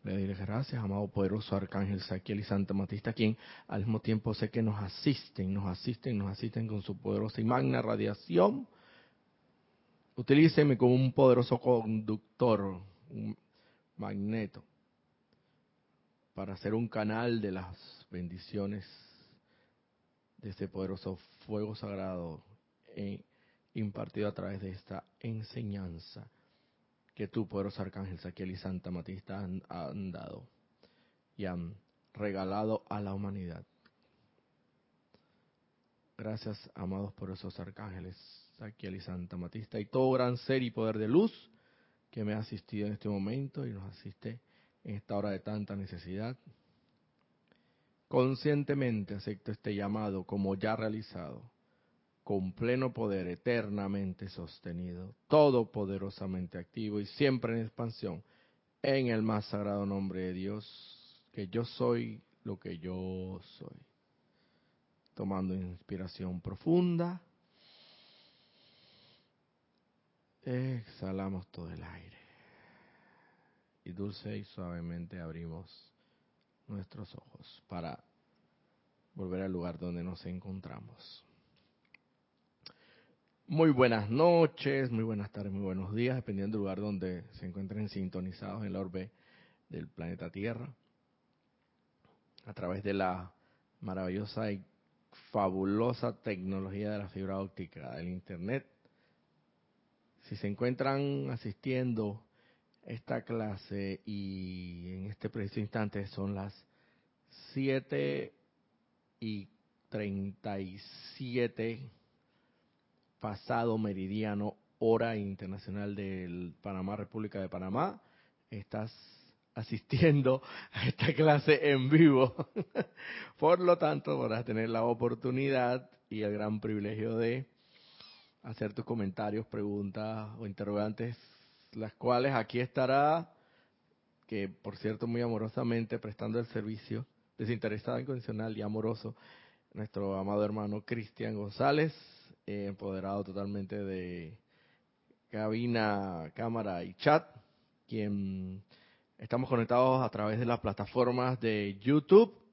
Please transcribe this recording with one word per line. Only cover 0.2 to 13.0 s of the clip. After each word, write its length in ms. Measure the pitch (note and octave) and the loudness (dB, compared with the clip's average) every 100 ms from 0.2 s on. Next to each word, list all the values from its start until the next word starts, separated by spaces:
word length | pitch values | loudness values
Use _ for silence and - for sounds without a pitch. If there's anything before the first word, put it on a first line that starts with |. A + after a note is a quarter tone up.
| G2 | -2
las 120 | F#2+ | -2
gracias, 420 | G2 A2 C#3 B2 | -4 -4 -2 -4
amado 260 | G#2 G2 G#2 | -2 -2 -2
poderoso 460 | G2+ F#2+ G#2+ - | 0 0 0 0
Arcángel 460 | G2 F#2+ G2 G2 F#2+ | -2 0 -2 0 -2
Saquiel 380 | - F#2 - G#2 | -2 -6 -4 -4
y 40 | |
Santa 300 | G#2 G2 F#2+ | 0 0 2
Matista, 400 | G2 F#2+ G2+ - | 0 0 -2 -4
quien 240 | A#2 A2 A2+ - - - | 2 2 2 -8 -20 -6
al 140 | G#2 | -4
mismo 180 | G#2+ G#2+ | 0 0
tiempo 340 | - A2 A2+ | 2 0 0
sé 160 | G#2+ G#2+ | -2 -2
que 120 | A#2+ | 2
nos 200 | A2 G#2 | 2 0
asisten, 720 | F#2+ - D3+ C3 - - F#2+ | -4 0 0 0 -4 -4 -2
nos 120 | G2 | 0
asisten, 520 | G2+ F#2 - A2+ C3+ G#2+ | -2 -4 -4 -4 -2 -2
nos 140 | G2 | -2
asisten 360 | G2 A#2 A#2 A2 | -2 -4 -2 -2
con 140 | G#2+ | -4
su 160 | F#2+ F#2 | -4 -6
poderosa 440 | G#2 G2+ G#2+ - | -2 0 0 0
y 20 | |
magna 380 | A2+ B2 C3+ B2+ | 2 4 4 2
radiación. 880 | A2+ A2 G#2+ G#2 - F3 G3 C#4 A#3+ - - - - _ _ _ _ _ _ _ _ _ _ | 2 0 0 -2 2 6 6 4 -8 -16 -20 -20 -20 _ _ _ _ _ _ _ _ _ _
Utilíceme 600 | - A#2+ C#3 D#3+ D#3+ D3 A#2+ | -8 6 10 10 10 6 8
como 180 | B2 | 8
un 160 | B2+ C3 | 8 6
poderoso 460 | C3+ C3 B2 - B2 | 8 10 10 6 2
conductor, 1200 | B2+ A#2+ A2 A2 G#2+ G#2+ _ - B2 G#2 G2 F2+ G2 - | 4 4 4 0 0 -4 _ 2 4 4 2 -6 -12 -20